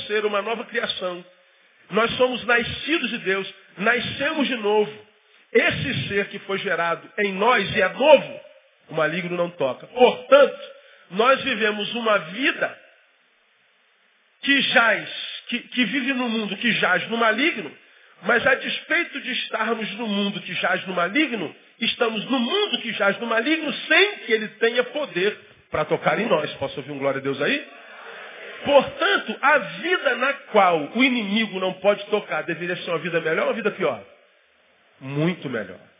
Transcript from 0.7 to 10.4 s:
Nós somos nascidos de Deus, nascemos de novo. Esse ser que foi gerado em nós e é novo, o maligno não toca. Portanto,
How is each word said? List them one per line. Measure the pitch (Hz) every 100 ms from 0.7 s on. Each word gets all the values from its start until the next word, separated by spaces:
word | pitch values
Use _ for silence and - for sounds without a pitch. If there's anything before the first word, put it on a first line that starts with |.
| 233 220 - 185 175 180 _ _ _ _ _ -
Nós | 190 226 -
somos | 254 247
nascidos | 196 233 233 - - 339 233
de | 220
Deus, | 175 196 190 - _ -
nascemos | 208 240 - - 285 311 233
de | 247
novo. | 208 214 208 - - _ _ _ _
Esse | 233 339 - - - -
ser | 202 196
que | 196
foi | - 196
gerado | 190 165 170 160 - -
em | 202
nós | 190 220 240 180
e | 208
é | 185
novo, | 185 285 269 147 - - - _ _ -
o |
maligno | 156 151 170 175 175
não | 175
toca. | - 135 120 -
Portanto, | 247 240 170 - 277